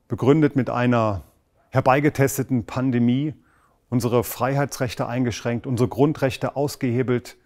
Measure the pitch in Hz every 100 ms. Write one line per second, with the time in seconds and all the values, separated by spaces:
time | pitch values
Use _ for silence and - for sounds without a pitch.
0 | - 101 120 156 147 135 117 120 123 120
1 | 110 95 - _ _ _ _ 127 135 135
2 | 147 139 135 135 123 127 104 - 131 120
3 | 120 127 151 - _ _ _ _ - 123
4 | 120 120 117 - 120 139 139 - 123 -
5 | 117 120 123 - 120 120 135 120 123 -
6 | 147 151 135 - 139 - 143 - 127 120
7 | 123 123 - -